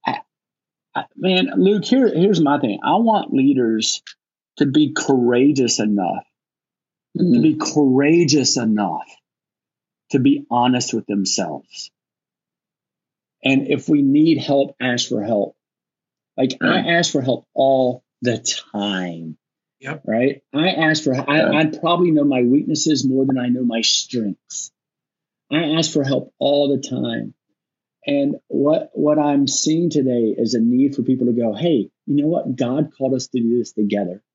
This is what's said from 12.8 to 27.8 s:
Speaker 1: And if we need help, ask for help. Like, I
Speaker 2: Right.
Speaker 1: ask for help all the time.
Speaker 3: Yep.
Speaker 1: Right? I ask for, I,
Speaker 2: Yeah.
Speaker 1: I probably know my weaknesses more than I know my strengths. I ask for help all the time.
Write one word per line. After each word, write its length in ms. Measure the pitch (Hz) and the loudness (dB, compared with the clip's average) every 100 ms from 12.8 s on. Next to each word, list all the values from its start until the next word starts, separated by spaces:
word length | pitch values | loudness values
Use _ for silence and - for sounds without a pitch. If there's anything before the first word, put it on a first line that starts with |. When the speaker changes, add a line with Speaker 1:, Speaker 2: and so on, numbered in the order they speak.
| _ _ _ _ _ _ | _ _ _ _ _ _
Speaker 1:
And 240 | 131 135 135 | 0 0 0
if 200 | 147 - | -4 0
we 140 | 147 | 2
need 360 | 139 147 160 143 | 4 4 4 2
help, 360 | - 139 139 - | 2 0 0 -4
ask 280 | 123 120 - | -4 -2 -4
for 140 | 117 | -4
help. 340 | 104 107 92 _ _ _ _ _ _ _ _ - | -2 -2 -2 _ _ _ _ _ _ _ _ -4
Like, 180 | 131 - | -4 -2
I 60 | - | 0
Speaker 2:
Right. 180 | - - | 0 0
Speaker 1:
ask 260 | 170 170 | 0 0
for 80 | 143 | -2
help 240 | 127 120 _ | -2 -4 _
all 480 | - 135 135 127 127 _ _ | 0 2 2 0 -2 _ _
the 160 | 120 110 - - - | -4 -2 -6 -8 -8
time. 640 | 104 104 95 90 82 82 76 _ _ _ _ | -6 -4 -4 -6 -10 -14 -16 _ _ _ _
Speaker 3:
Yep. 220 | 135 147 | -14 -12
Speaker 1:
Right? 380 | - 110 135 135 _ | -4 0 0 -2 _
I 180 | 139 175 | -2 -2
ask 340 | 185 156 156 | 0 0 0
for, 100 | 143 | -2
I, 220 | 131 135 151 | -4 0 0
Speaker 2:
Yeah. 160 | 151 | 2
Speaker 1:
I 140 | 151 156 | 2 0
probably 440 | - 165 175 180 | -2 -2 2 2
know 140 | 156 | 2
my 180 | 143 127 | 2 2
weaknesses 640 | 123 139 - 147 160 139 131 | 2 2 0 -2 0 0 0
more 180 | 131 135 | 0 0
than 120 | 131 | 0
I 100 | 123 | 0
know 140 | 123 | 0
my 160 | 120 113 | 0 0
strengths. 880 | 110 - - 123 104 87 _ - - _ _ _ _ _ _ _ _ | 0 0 -2 -4 -4 -8 _ -14 -14 _ _ _ _ _ _ _ _
I 100 | 147 160 160 | -2 0 0
ask 160 | 160 | 0
for 100 | 156 | 0
help 320 | 139 127 - _ | 0 -2 -4 _
all 280 | 139 143 143 | 0 2 2
the 140 | 131 | 0
time. 520 | - 127 120 113 110 - _ _ _ _ | -4 -6 -4 -6 -8 -14 _ _ _ _